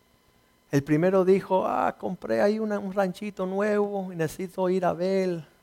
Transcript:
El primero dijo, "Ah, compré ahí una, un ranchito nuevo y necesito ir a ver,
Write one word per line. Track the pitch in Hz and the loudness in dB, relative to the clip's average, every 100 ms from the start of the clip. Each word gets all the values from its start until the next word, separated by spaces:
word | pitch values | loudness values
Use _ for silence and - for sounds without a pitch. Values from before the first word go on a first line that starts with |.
| _ _ _ _ _ _ _ | _ _ _ _ _ _ _
El | 143 | -2
primero | 139 151 180 190 | 2 2 4 4
dijo, | 180 196 - 190 - | 6 4 4 0 0
"Ah, | - - - | 0 -2 -2
compré | 202 185 - 226 | -8 -8 -2 2
ahí | 208 220 | 2 2
una, | 220 202 | -2 -4
un | 196 | -4
ranchito | 196 190 180 208 196 185 | -2 -2 -2 -10 -6 -4
nuevo | 190 214 208 208 202 185 | -2 0 0 0 -4 -8
y | 175 | -4
necesito | 156 - 190 180 185 | -4 -4 -8 -2 0
ir | 185 | 2
a | 175 | 0
ver, | 165 185 190 185 170 147 _ | 0 0 0 0 -4 -8 _